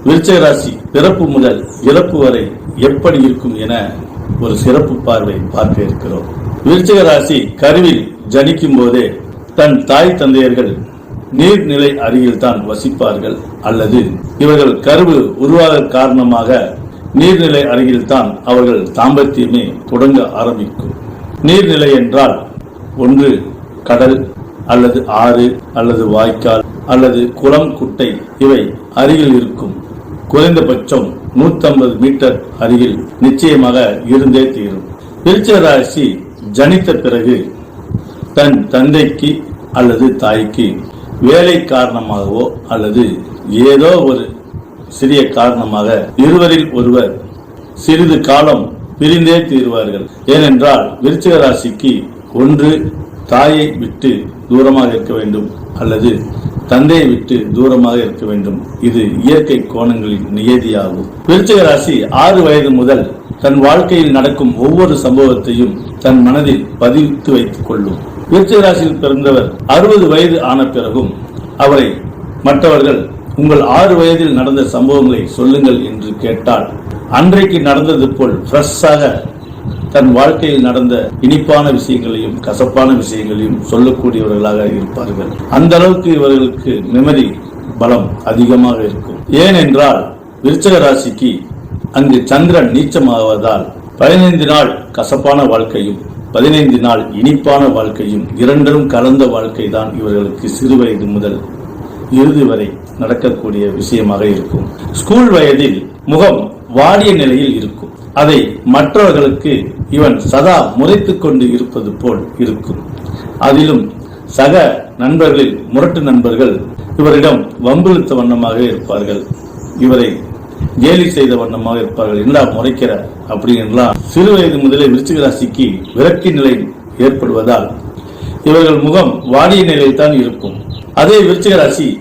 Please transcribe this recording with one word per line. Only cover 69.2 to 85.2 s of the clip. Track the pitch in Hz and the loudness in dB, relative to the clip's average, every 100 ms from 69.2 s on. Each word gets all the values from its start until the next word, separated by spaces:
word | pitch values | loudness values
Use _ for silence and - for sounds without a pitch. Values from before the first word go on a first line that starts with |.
| 139 131 - - - | 2 2 0 -6 0
அறுபது | 143 202 214 170 | 2 4 4 4
வயது | 156 170 160 | 2 2 0
ஆன | 127 131 131 | 0 0 0
பிறகும் | 123 113 117 98 - - - - - | -2 -4 -4 -4 -8 -14 -14 -14 0
அவரை | 139 139 117 - - - - - | 2 4 2 -4 -12 -14 -14 -4
மற்றவர்கள், | 269 285 165 151 139 131 - - - - | -2 2 2 4 2 0 -4 -12 -12 -2
"உங்கள் | 151 151 117 135 | 2 2 4 2
ஆறு | 190 175 | 4 4
வயதில் | 165 165 160 131 | 2 2 2 0
நடந்த | 127 139 131 | 0 0 0
சம்பவங்களை | 123 131 139 127 120 - - | 0 2 4 2 0 -4 -2
சொல்லுங்கள்" | 123 139 135 123 107 | 2 4 4 2 -2
என்று | 107 107 104 | -8 -10 -8
கேட்டால், | 113 113 - 117 - - - - - | -6 -4 0 -2 -2 -10 -12 -12 -4
அன்றைக்கு | 123 170 196 190 175 | 0 4 4 2 0
நடந்தது | 143 139 156 143 131 | 2 0 2 0 0
போல் | - 127 101 | 0 -2 -2
ஃப்ரெஷ்ஷாக | - 143 147 - 160 151 139 117 - - - - - - - | -2 0 0 0 2 2 0 -2 -10 -14 -18 -14 -12 -10 -2
தன் | 143 131 | 2 4
வாழ்க்கையில் | 123 143 160 160 139 123 | 4 2 2 0 0 0
நடந்த | 123 123 120 104 - | 0 0 0 -4 -2
இனிப்பான | 127 147 - 147 143 | 0 2 2 2 2
விஷயங்களையும் | 127 - 123 117 110 113 - - | -2 -2 -4 -4 -6 -6 -8 -8
கசப்பான | 104 127 131 131 | -2 0 2 2
விஷயங்களையும் | 127 104 110 107 107 107 - - | 2 0 -6 -6 -4 -4 -4 -2
சொல்லக்கூடியவர்களாக | 113 127 127 123 117 107 104 107 104 104 | 2 2 2 -2 -2 -2 -2 -2 0 -2
இருப்பார்கள். | 98 98 123 117 95 | -4 -6 -8 -8 -8